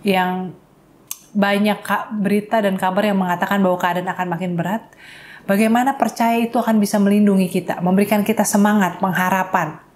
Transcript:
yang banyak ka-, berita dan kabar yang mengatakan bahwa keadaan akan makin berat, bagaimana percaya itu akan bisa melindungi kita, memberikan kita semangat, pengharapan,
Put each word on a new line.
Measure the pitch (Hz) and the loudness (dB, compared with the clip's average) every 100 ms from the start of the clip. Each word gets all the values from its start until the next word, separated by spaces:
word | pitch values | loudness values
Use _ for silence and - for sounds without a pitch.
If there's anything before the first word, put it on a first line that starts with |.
| 208 | -2
yang | 185 180 185 185 - _ _ _ _ - - - | 0 0 -2 -8 -12 _ _ _ _ -16 -16 -6
banyak | 208 202 202 208 202 | -2 0 2 2 0
ka-, | - 202 - | -2 -4 -4
berita | 214 202 208 202 226 | -4 0 0 0 0
dan | 202 190 | 0 0
kabar | 185 185 | -2 0
yang | 208 196 | 0 0
mengatakan | 180 175 185 202 | 0 -2 -2 2
bahwa | 190 | 2
keadaan | 180 180 175 180 | 2 0 -2 -4
akan | 175 180 170 | -6 -4 -4
makin | 180 | -4
berat, | 175 170 220 - - - - - - - | -4 -2 -4 -8 -20 -20 -20 -20 -12 -2
bagaimana | 196 220 233 254 277 | 0 2 2 2 0
percaya | 220 - 233 233 | -2 0 0 0
itu | 233 247 | 0 -2
akan | 220 220 | 0 2
bisa | 202 208 | 2 2
melindungi | 196 208 208 196 180 | 2 4 4 2 2
kita, | 185 180 - | -2 -4 -4
memberikan | 175 190 208 214 | 0 2 2 0
kita | 202 220 208 | 0 0 0
semangat, | 202 208 208 180 175 | 2 2 2 0 0
pengharapan, | 190 175 185 190 185 185 156 156 - | -4 0 0 0 0 -2 -2 -8 -20